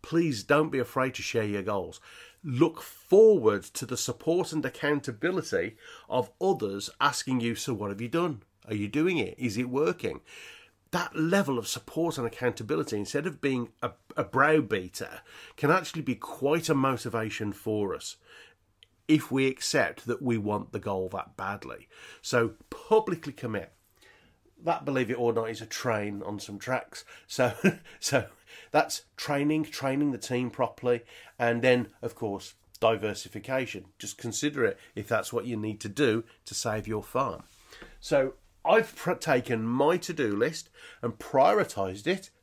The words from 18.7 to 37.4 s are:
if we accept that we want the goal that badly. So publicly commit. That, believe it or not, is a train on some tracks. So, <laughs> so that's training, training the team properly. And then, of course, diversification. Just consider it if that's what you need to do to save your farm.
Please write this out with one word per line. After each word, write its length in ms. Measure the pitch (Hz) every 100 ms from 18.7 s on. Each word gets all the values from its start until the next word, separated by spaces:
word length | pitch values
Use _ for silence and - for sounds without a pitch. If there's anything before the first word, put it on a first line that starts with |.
| _ _ _ -
if 240 | 156 -
we 160 | 135 135
accept 600 | 131 - 147 90 - 117
that 160 | 120
we 160 | 127 113
want 340 | 104 104 -
the 60 | 104
goal 300 | 104 98 92
that 260 | 98 - -
badly. 520 | 95 101 64 58 - - - -
So 320 | - 127 117 - -
publicly 640 | - - 220 220 165 151
commit. 400 | - 123 104 82 _ _ _ - _ _ _ _ _
That, 220 | 165 165 143
believe 240 | 131 117
it 80 | 120
or 140 | 120
not, 180 | 113 113
is 100 | 110
a 60 | 110
train 560 | - 127 107 104 101
on 180 | 101 104
some 180 | 101 101
tracks. 460 | 120 127 - - - - _
So, 260 | - 120 -
<laughs> 380 | 190 - - -
so 260 | - 135 - - _ - -
that's 320 | 147 - - _ -
training, 480 | - 143 147 156
training 480 | 151 - 135 135 147
the 60 | 123
team 320 | - 123 123
properly. 520 | - 120 - 123 120 - - - _
And 220 | 120 120
then, 280 | 127 123 117 _
of 140 | 120
course, 400 | - 110 98 - - _ -
diversification. 1080 | 113 110 104 98 - 107 92 131 127 98 92 _
Just 180 | 110 -
consider 480 | 120 107 147 147
it 140 | 113 - -
if 120 | - 104
that's 260 | 110 -
what 120 | 120
you 120 | 117 113
need 220 | 107 107
to 80 | 113
do 340 | 98 139 110 113 _ -
to 80 |
save 340 | - 117 107 98
your 140 | 107
farm. 400 | - 123 131 82